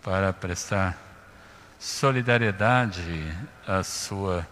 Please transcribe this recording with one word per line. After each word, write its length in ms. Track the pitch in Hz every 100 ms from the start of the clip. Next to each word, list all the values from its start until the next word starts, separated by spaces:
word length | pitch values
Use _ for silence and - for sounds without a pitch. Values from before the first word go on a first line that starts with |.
para 300 | - 95 98
prestar 640 | 92 92 87 - 101 95 85 - - - - - - - -
solidariedade 1500 | - - 139 127 123 120 113 95 107 123 120 87 85 82 78 82 135 -
à 200 | - 95
sua 600 | 90 - - 101 98 90 82